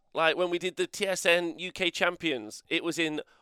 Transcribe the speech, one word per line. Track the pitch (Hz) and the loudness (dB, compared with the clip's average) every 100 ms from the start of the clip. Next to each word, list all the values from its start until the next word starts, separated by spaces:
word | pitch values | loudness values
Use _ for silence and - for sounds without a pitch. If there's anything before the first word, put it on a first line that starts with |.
| _ | _
Like, | - 160 151 | 2 2 4
when | 180 | 0
we | 175 | 0
did | 180 165 | -2 -2
the | 180 | -4
T | - 196 | -2 -2
S | 185 | 2
N | 180 175 170 - | 4 4 2 -4
U | 180 | -10
K | - 180 | -2 -2
Champions, | - 180 175 165 127 107 - - | 2 0 0 -2 -2 -6 -12 -2
it | 165 | -2
was | 165 147 | 0 -2
in | 160 151 - _ | -2 -2 -8 _